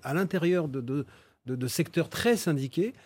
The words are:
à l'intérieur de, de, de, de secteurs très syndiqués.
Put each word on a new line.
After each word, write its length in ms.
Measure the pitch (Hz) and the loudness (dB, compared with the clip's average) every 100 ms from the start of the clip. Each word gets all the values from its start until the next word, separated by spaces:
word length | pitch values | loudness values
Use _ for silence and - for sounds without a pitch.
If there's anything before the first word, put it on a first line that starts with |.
à 100 | 123 | -4
l'intérieur 540 | 156 190 190 170 180 156 | -2 0 0 2 2 0
de, 120 | 135 | -4
de, 260 | 120 143 - - - _ - | -4 -4 -4 -14 -20 _ -8
de, 100 | 127 | -4
de 100 | 127 | -2
secteurs 420 | - 160 - 160 | -2 0 0 -2
très 280 | - 233 226 | 0 2 4
syndiqués. 580 | - 143 135 160 214 - | 2 0 0 0 -2 -4